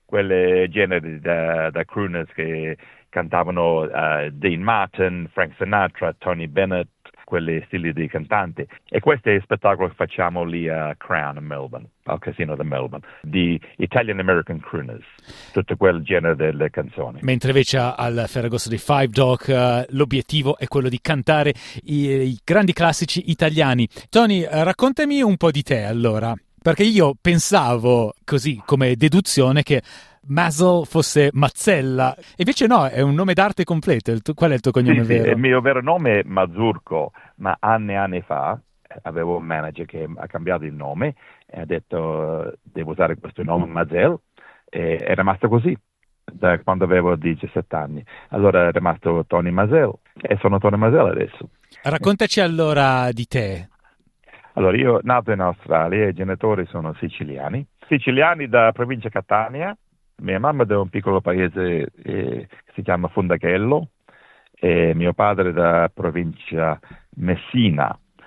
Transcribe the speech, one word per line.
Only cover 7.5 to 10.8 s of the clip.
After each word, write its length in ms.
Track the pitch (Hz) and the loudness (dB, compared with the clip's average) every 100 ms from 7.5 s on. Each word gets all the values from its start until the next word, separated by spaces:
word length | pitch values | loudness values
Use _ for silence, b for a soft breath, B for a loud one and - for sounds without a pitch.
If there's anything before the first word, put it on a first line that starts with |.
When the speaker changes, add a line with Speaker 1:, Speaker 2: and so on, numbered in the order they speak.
| 80 - | -4 -6
Speaker 1:
stili 260 | 92 82 | -6 -4
di 140 | 80 78 | -4 -6
cantanti. 580 | 80 78 107 90 82 71 B B | -6 -2 -2 -2 -8 -14 B B
E 120 | 113 | -2
questo 300 | 147 139 113 | 0 0 2
è 20 | |
il 100 | 101 | 0
spettacolo 460 | - 104 101 92 92 | 0 0 0 2 -2
che 60 | - | -2
facciamo 480 | 87 - 87 87 | -6 -2 -2 -2
lì 240 | 85 85 80 | -4 -4 -4
a 260 | 80 | -4